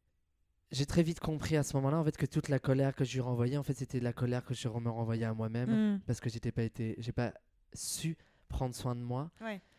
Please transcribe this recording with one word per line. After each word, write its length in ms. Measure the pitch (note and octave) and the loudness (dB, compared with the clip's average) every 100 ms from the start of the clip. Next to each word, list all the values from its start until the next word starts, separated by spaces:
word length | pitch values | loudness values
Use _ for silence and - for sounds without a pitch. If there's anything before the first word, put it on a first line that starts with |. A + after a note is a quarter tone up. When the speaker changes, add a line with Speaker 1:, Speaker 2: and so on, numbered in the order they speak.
| _ _ _ _ _ _ - | _ _ _ _ _ _ -8
Speaker 1:
J'ai 140 | C3 C#3+ | -2 2
très 180 | E3+ | 4
vite 160 | E3 E3+ | 4 2
compris 360 | - D3+ - D#3 | -2 -2 2 2
à 60 | |
ce 140 | C#3 C#3 | 2 2
moment-là, 220 | C3+ D#3+ | 2 4
en 60 | |
fait, 120 | D#3 - | 2 0
que 100 | C#3 | 0
toute 220 | D#3 D3 | 0 2
la 100 | C3+ | 2
colère 380 | C#3 C3 C3+ - | 4 4 4 2
que 80 | |
je 80 | B2+ | 0
lui 80 | B2+ | 0
renvoyais, 360 | B2 A#2+ A#2+ D3 | 0 2 2 2
en 60 | |
fait, 120 | C#3 | -2
c'était 260 | C3+ C3 B2+ | -4 -2 -2
de 40 | |
la 80 | A#2+ | -2
colère 320 | - B2 B2 | 0 0 0
que 100 | - | -2
je 120 | B2 A#2+ | -4 -2
me 240 | A2+ A#2 | -2 -2
renvoyais 340 | A2+ A2+ A2+ A2+ | 0 0 0 0
à 60 | |
moi-même, 600 | A2 A2 A#2 B2 A3 G#3+ | 0 0 0 2 4 4
Speaker 2:
Mm. 60 | G3+ | 0
Speaker 1:
parce 140 | - A#2+ | -2 -2
que 100 | B2 | -2
j'étais 220 | A#2 B2 | -4 -4
pas 140 | - | 0
été, 320 | A2+ - A2 A2 | -2 -2 -4 -4
j'ai 140 | A2+ | -6
pas 200 | A#2 A#2 - _ _ _ | -2 -2 -4 _ _ _
su 420 | - - - D#3+ D#3+ - _ - | -10 -6 -4 -2 -4 -8 _ -8
prendre 260 | - C3 | -4 -2
soin 220 | B2 B2+ A#2+ | -2 -4 -2
de 40 | |
moi. 300 | A#2+ B2 D#3+ - | -2 -2 -4 -8
Speaker 2:
Ouais. 200 | A3 G3 - | -8 -8 -10